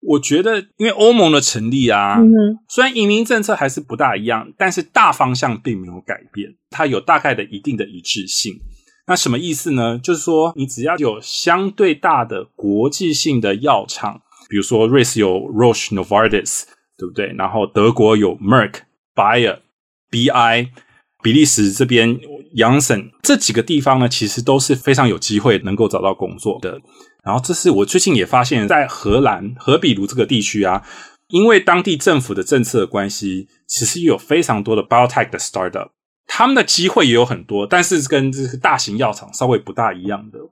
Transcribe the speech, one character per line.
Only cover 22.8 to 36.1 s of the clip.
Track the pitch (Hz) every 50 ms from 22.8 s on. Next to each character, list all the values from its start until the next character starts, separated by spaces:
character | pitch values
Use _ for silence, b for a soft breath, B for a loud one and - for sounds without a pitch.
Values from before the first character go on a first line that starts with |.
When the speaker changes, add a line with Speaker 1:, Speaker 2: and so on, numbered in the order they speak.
| 143 - 127 101 101 - _ _ -
Speaker 1:
这 | - 285
几 | - - -
个 | 104 113 113
地 | - 175 147
方 | 131 139 131 131
呢， | 127 120
其 | 123 - 117 101
实 | - - 120
都 | 143 135 139
是 | 135 - 147
非 | 127 - - 135
常 | 131 135 120
有 | 98 82
机 | - - 107 104
会 | 101 127 107 92
能 | - 95 98
够 | 101 113 101
找 | - 92 92
到 | 98 95
工 | - 95 90 87 87
作 | - 104 95 -
的。 | - 92 87 82 _ b b b b b b b _
然 | 95 101
后 | 123 123
这 | -
是 | 175 - - 185
我 | 135 95 101
最 | - - 180
近 | - 196 160
也 | 113 90
发 | - - 127 123
现， | 127 147 120 104 -
在 | 180 151 139
荷 | 127 - - - 104 104 127
兰， | 139 120 104 87 92 104 123 127
荷 | - - 135 170
比 | - 160 117
卢 | 98 98
这 | 101 -
个 | 127 110
地 | - 139 113
区 | 104 - - 107 98
啊， | 92 92 98 B B B B B B B B _ _
因 | - 175 208
为 | 233 226 220
当 | 190 - 175 180
地 | 175 208 170 143
政 | - 202 170 143
府 | 127 - 101
的 | 95 92
政 | - 147 135 117
策 | - - 120
的 | 98
关 | - - 104 98 101
系， | 101 - 104 98 92 92 98 _ _ _ _
其 | _ - - 123
实 | - - 175
有 | 170 160 113
非 | 95 - - 147 165 160
常 | - 120 104 101
多 | 107 110
的 | 107 98
biotech | _ 120 120 123 123 123 131 113 -
的 | - 90
startup， | - - - 98 92 90 90 95 98 - _ _ _ _